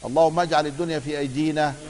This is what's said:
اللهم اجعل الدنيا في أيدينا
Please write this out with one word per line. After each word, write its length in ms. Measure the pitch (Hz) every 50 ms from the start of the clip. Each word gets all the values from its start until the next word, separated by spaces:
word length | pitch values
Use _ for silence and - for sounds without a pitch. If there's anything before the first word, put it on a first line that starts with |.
| -
اللهم 340 | 113 123 156 165 160 156 170
اجعل 280 | 175 160 160 151 151
الدنيا 320 | 151 139 139 175 165 160 151
في 200 | 123 147 151 143
أيدينا 560 | 143 139 127 143 156 156 151 151 151 147 135 143 -